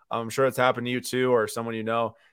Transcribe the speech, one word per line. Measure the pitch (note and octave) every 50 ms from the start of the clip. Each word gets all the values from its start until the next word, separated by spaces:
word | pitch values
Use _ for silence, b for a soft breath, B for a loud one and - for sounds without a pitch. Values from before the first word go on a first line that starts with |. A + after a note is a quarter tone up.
| _ -
I'm | - A#2 A2+ A2+
sure | - C#3 C3+
it's | C3 -
happened | C3 B2 C3 A#2+ A#2+ A#2+
to | B2
you | B2+ B2
too, | B2 - B2 B2+ B2+ B2+ B2
or | A2+ G#2+
someone | - - A#2 A#2 A#2 A2+
you | A2 A2
know. | A2 A2+ A#2 A#2 A2 b b b b